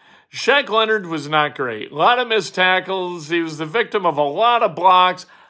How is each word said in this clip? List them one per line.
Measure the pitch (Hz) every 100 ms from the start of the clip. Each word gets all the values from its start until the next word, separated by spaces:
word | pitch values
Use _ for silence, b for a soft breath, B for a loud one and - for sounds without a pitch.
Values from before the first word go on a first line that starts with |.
| b b b
Shaq | - - 285 220
Leonard | 220 220 220 175
was | 160 143
not | 156 151 -
great. | 127 110 -
A | 143
lot | 180 247
of | 247
missed | 220 170
tackles. | - 185 185 180 190 180 175 147
He | 170
was | 165 151
the | 160
victim | 190 226 214 180
of | 147
a |
lot | 147 151 233 233
of | 226 156
blocks. | 180 180 180 180 - b